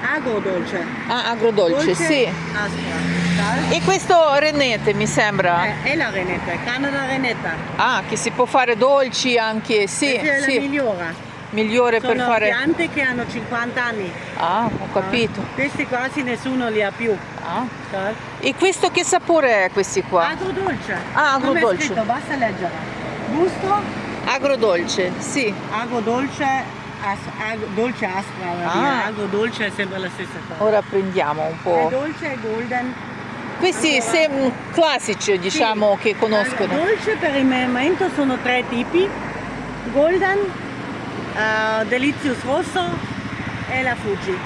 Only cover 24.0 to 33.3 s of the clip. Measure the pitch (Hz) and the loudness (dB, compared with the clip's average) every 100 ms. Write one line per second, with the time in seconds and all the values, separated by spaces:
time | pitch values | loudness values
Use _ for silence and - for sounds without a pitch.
24 | - - - 262 277 262 220 175 170 - | -8 -6 -4 0 0 2 4 2 0 -2
25 | 180 185 - 285 226 190 - 202 233 240 | -2 -4 -4 -2 -2 -4 -6 -6 -4 -2
26 | 214 240 269 - 277 269 220 - - - | 0 0 -2 -2 0 0 -4 -10 -12 -8
27 | 202 196 - - 220 226 214 202 240 226 | -6 -6 -8 -8 -6 -6 -4 0 -2 0
28 | 202 185 202 - 180 175 170 185 277 254 | -4 -4 -6 -8 -6 -4 -2 0 2 0
29 | 208 208 202 202 220 214 208 - 190 190 | -2 -4 -2 0 0 -2 -4 -2 -4 -4
30 | 185 - 180 160 - 165 208 214 202 196 | -6 -6 -10 -10 -10 0 2 2 2 0
31 | 190 180 147 151 156 165 190 170 160 254 | 0 0 0 0 -2 -2 2 2 4 0
32 | 302 302 320 254 220 220 240 247 247 247 | -2 -4 -6 -6 -4 -4 -2 -2 -4 -6
33 | - - - | -10 -10 -10